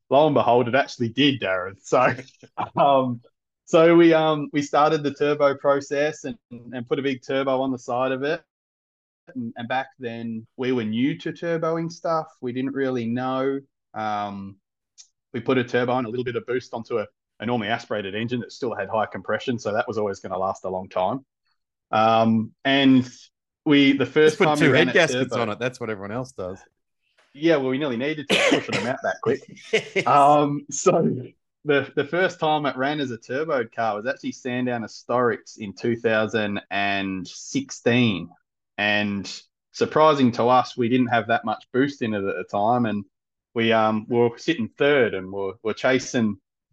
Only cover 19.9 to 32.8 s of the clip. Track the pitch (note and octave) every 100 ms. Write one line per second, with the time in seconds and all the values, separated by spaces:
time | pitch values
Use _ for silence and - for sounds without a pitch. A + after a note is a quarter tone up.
19.9 | G#2+ G#2+ G2 G2+ F#2 F#2+ G2 F#2+ F#2 F#2
20.9 | F#2+ F#2 C3 - _ _ _ _ _ _
21.9 | A2 A2 A2+ A2+ A2+ A2 - C3+ C3+ C3+
22.9 | C3 B2 - - _ _ _ - C#3+ C#3
23.9 | C3+ B2 D#3 D#3 D3+ E3+ D3 D3+ C3+ E3+
24.9 | F3+ E3 B2+ C3 A#2 A2+ G#2 B2 B2 A#2
25.9 | G#2 G2 A#2 C3 - F#2 F#2+ - _ _
26.9 | _ _ _ _ C#3+ D#3+ D#3 C3 C3 D3+
27.9 | A2+ C#3 D#3 C#3+ - C#5+ C#4+ - - -
28.9 | - G2+ - A2 B2+ - - - A3 -
29.9 | G3 - C#3 C#3+ D3 D3 C#3+ - - F#3+
30.9 | E3+ D#3+ B2 - - _ _ C#3+ C#3+ B2+
31.9 | - C#3 E3+ F#3 - D#3 D3+ D3 B2+